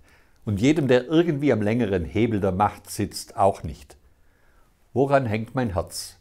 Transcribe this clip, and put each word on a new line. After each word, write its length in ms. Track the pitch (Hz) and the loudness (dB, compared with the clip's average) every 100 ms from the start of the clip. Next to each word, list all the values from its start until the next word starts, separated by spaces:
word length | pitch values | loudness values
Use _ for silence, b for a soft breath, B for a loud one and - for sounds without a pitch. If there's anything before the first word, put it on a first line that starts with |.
| b b b b - | b b b b -6
Und 160 | 101 | 0
jedem, 260 | 127 160 135 | 2 2 4
der 200 | 123 - | 2 4
irgendwie 440 | 160 175 143 143 | 2 2 0 0
am 100 | 113 | 2
längeren 440 | 104 117 110 95 78 | 0 0 0 0 -2
Hebel 340 | - 120 107 | 0 0 2
der 140 | 98 | 0
Macht 360 | 92 101 - - | 0 0 -2 -10
sitzt, 460 | - 95 - - - | -6 -6 -6 -12 0
auch 280 | 98 - | 0 0
nicht. 340 | 80 69 - - _ _ _ _ _ _ _ _ _ | -8 -12 -18 -20 _ _ _ _ _ _ _ _ _
Woran 320 | 120 139 139 123 | -2 2 2 2
hängt 300 | 107 110 131 | -2 -4 -4
mein 180 | 120 | -4
Herz? 440 | 85 - - - - | -4 -6 -10 -14 -18